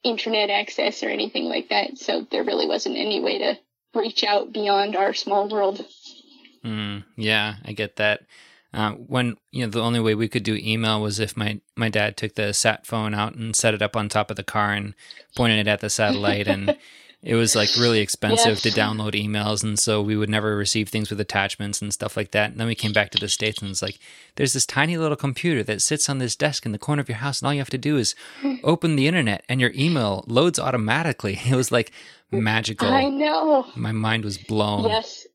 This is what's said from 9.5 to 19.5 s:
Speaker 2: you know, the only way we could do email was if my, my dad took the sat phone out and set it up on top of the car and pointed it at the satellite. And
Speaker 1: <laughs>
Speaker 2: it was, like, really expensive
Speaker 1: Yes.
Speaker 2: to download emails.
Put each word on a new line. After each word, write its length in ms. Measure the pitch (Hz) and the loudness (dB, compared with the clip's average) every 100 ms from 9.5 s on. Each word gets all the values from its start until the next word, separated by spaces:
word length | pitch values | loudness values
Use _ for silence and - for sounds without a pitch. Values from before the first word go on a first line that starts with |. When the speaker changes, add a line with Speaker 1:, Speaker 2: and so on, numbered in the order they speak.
Speaker 2:
you 120 | 131 | -6
know, 60 | 117 | -4
the 120 | 110 | -2
only 180 | 117 120 | 0 2
way 160 | 110 107 | 2 2
we 120 | 113 | 0
could 140 | 123 | -2
do 140 | 104 107 | -2 -2
email 440 | 107 110 110 110 | 0 0 0 0
was 200 | 107 101 | -2 -2
if 180 | 107 - | -4 -2
my, 240 | 107 104 _ - | -4 -6 _ -2
my 140 | 113 | 0
dad 280 | 107 104 101 | 2 0 -2
took 160 | 110 | -8
the 180 | - 104 | -2 -2
sat 340 | 101 113 107 - | 2 2 2 -4
phone 260 | 113 107 | -4 -2
out 220 | 104 107 - | -2 -4 -4
and 200 | 113 113 | -4 0
set 200 | 117 107 | 2 2
it 80 | |
up 120 | 104 113 | -2 -2
on 140 | 104 | -2
top 220 | 107 107 | -2 -2
of 40 | 101 | -6
the 80 | |
car 280 | 98 110 104 | -4 0 0
and 220 | 104 101 - - - - - | 0 -6 -12 -20 -20 -14 0
pointed 240 | 117 107 | 2 4
it 80 | 104 | 2
at 120 | 104 | 0
the 120 | 107 | 0
satellite. 560 | - 107 104 101 101 101 | 0 2 2 2 0 0
And 280 | 98 98 - - - | 0 0 -4 -6 -20
Speaker 1:
<laughs> 220 | - _ | -20 _
Speaker 2:
it 140 | - 117 | 0 2
was, 200 | 113 113 | 4 2
like, 140 | 104 120 | 2 4
really 220 | 120 113 | 4 4
expensive 540 | 101 - 104 110 233 | 0 0 2 4 4
Speaker 1:
Yes. 80 | 104 | 4
Speaker 2:
to 60 | 113 | 0
download 440 | 104 107 107 107 | 2 0 0 -2
emails. 500 | 104 104 107 104 | -2 0 -2 0